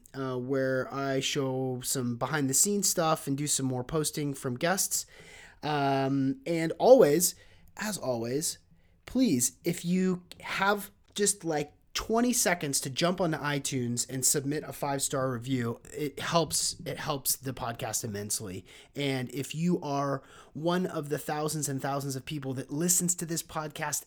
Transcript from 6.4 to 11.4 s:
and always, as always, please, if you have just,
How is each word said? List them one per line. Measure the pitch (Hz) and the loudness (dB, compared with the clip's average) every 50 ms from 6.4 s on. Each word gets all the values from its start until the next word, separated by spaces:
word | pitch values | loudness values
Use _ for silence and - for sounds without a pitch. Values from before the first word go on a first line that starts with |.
| - | -2
and | 165 170 165 165 165 - - | -2 0 0 0 0 0 4
always, | - 208 254 269 190 143 143 170 180 - - - - - - - - - - - | 10 12 12 12 12 10 8 6 4 2 0 -4 -12 -20 -20 -20 -20 -18 -12 -8
as | 196 214 196 175 | -6 -6 -6 -4
always, | - 131 123 117 117 117 123 147 165 - - - _ _ - - - - _ _ _ - | -2 -2 -2 -2 -2 -2 -2 -2 -2 -4 -6 -8 _ _ -20 -20 -20 -20 _ _ _ -4
please, | - 247 262 226 151 123 120 - - - - | 0 2 4 4 4 4 2 0 -2 -4 -4
if | 175 175 - - | -4 -4 -2 -2
you | 175 180 185 185 185 185 180 - - - - | 0 2 2 2 2 0 0 -4 -10 -18 -14
have | - - - - 190 196 208 202 196 - - _ _ - - | -10 -8 -2 0 2 2 2 2 -2 -8 -16 _ _ -10 -4
just, | - 208 196 196 - | 0 0 0 0 0